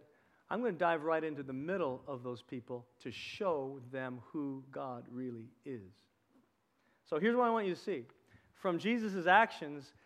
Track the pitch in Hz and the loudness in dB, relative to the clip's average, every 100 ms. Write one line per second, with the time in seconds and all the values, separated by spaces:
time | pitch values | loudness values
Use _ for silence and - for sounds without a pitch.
0 | - _ _ _ _ 208 247 160 170 165 | -12 _ _ _ _ -2 0 2 4 4
1 | 156 160 156 143 135 131 156 190 147 127 | 2 2 0 -4 -6 -4 -2 0 0 -2
2 | - 127 123 120 - 127 117 123 117 _ | -6 -8 -6 -8 -8 -10 -8 -10 -10 _
3 | 131 - - - 196 151 135 139 123 131 | -12 -10 -10 -2 0 0 -2 -8 -8 -6
4 | 127 123 - 156 143 135 135 139 135 127 | -6 -8 -8 -4 -4 -6 -8 -8 -6 -8
5 | - 123 127 117 113 - 147 120 95 - | -10 -8 -6 -8 -12 -14 -10 -10 -12 -20
6 | _ _ _ _ _ _ _ _ _ _ | _ _ _ _ _ _ _ _ _ _
7 | _ 151 214 247 233 226 196 165 - 151 | _ 2 4 6 4 4 2 -2 -4 -6
8 | 117 - _ - _ _ 190 170 190 240 | -6 -16 _ -20 _ _ 0 2 2 2
9 | 214 190 170 196 226 - 151 147 131 - | 0 2 8 8 8 0 -8 -10 -12 -20